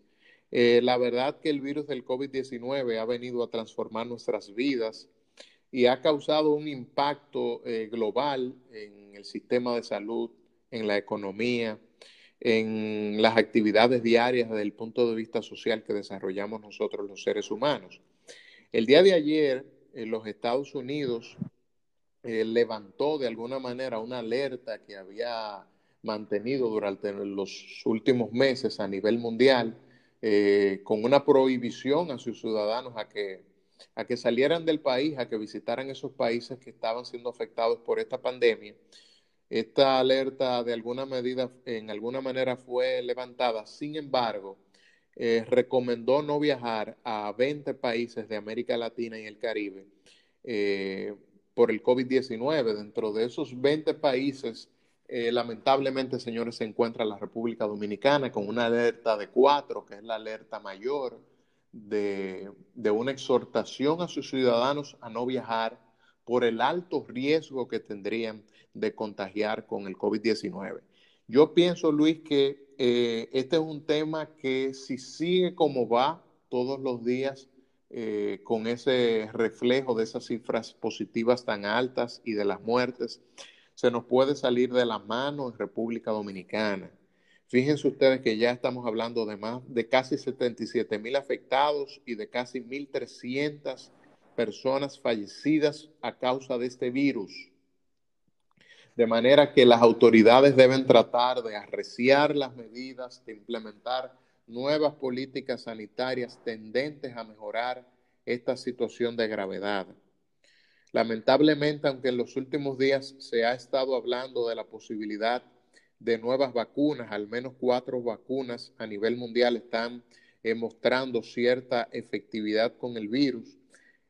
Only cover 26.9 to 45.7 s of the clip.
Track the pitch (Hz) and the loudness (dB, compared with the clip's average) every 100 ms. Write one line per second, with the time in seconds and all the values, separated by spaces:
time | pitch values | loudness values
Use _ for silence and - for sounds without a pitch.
26.9 | 98 104 101 101 98 95 - - - - | -4 -6 -6 -6 -4 -6 -8 -16 -8 -2
27.9 | 110 - 123 107 120 135 120 110 - 98 | 0 2 2 2 2 2 2 -4 -4 -4
28.9 | 98 107 117 117 113 131 127 113 110 - | -2 0 0 0 4 6 6 2 -6 -18
29.9 | _ _ _ 110 104 101 101 98 95 - | _ _ _ 2 4 6 6 4 2 -2
30.9 | 107 117 139 151 135 131 127 120 - 131 | 0 4 4 6 6 6 2 -4 -6 -2
31.9 | 147 175 92 123 107 113 110 104 117 127 | 0 -2 -6 -10 -8 -4 -2 -2 -2 -6
32.9 | 117 107 104 101 92 - _ _ _ - | -10 -10 -8 -8 -10 -18 _ _ _ -16
33.9 | - 104 120 120 117 143 170 160 156 143 | -10 -6 -2 0 2 2 2 0 -2 0
34.9 | 127 151 139 117 110 107 104 - 120 135 | 0 0 -4 -6 -6 -8 -10 -6 -6 -6
35.9 | 131 139 - 120 117 120 127 - - 113 | -10 -10 -4 -2 -2 -6 -14 -18 -8 -6
36.9 | 117 120 120 120 - 110 - 117 117 - | -6 -8 -12 -10 -8 -8 -2 -2 -2 -2
37.9 | 113 110 127 127 127 120 104 104 - _ | -4 -4 -6 -6 0 2 2 -4 -20 _
38.9 | - _ _ _ _ - 117 110 - 135 | -20 _ _ _ _ -8 -4 -2 4 4
39.9 | 131 131 131 135 135 131 123 117 113 113 | 4 4 2 0 -2 -2 -2 -2 -4 -6
40.9 | 127 135 127 123 127 123 - - 113 107 | -8 -6 -4 -4 -4 -6 -8 -10 -10 -8
41.9 | 104 113 131 135 131 127 123 127 123 127 | -10 -8 -6 -6 -2 -2 -4 -4 -2 0
42.9 | 127 123 123 127 123 123 110 107 - 147 | -2 -4 -6 -8 -4 -2 -2 -6 -10 -10
43.9 | 156 143 131 117 104 98 98 _ _ _ | -8 -2 0 0 -2 -10 -16 _ _ _
44.9 | _ _ - 120 113 110 123 123 | _ _ -6 0 0 2 0 2